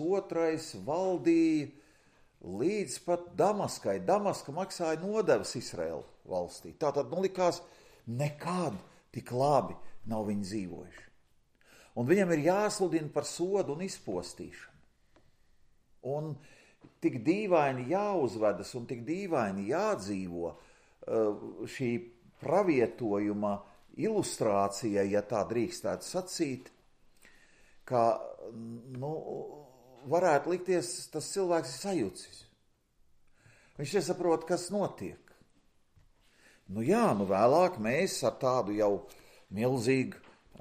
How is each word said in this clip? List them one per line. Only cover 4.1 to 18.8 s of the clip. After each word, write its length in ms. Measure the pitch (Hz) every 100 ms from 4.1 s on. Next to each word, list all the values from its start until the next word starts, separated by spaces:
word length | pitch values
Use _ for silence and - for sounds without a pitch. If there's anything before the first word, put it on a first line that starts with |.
| 202 202 - -
maksāja 460 | 151 190 - 165 156
nodevas 560 | 190 214 175 117 92
Izraēla 480 | - - 85 82 73 - -
valstī. 500 | - 90 87 - 87
Tātad, 380 | 76 147 139 123
nu, 100 | 165
likās, 380 | 190 185 175 160 - - - - -
nekad 720 | 120 147 - 170 180 160 95 - - _
tik 180 | 123 -
labi 460 | 123 139 139 92 92 - - 110
nav 180 | 110 104
viņi 180 | 101 92
dzīvojuši. 600 | 107 90 85 - - - _ _ _ _ _ _ - - -
Un 100 | 120
viņam 240 | 196 180
ir 100 | 165 151
jāsludina 640 | 190 208 - 180 160 147
par 140 | 147 -
sodu 460 | - 180 196 135
un 100 | 147
izpostīšanu. 920 | 190 - - 90 - - 85 - - - _ _ _ _ _ _ _ _ _ _ _ _ 123
Un 220 | 147 156 147 - - - _ - _
tik 160 | 170 127 110
dīvaini 640 | 196 214 170 143 127 123
jāuzvedas 840 | 185 208 190 123 107 107 95 95
un 80 | 123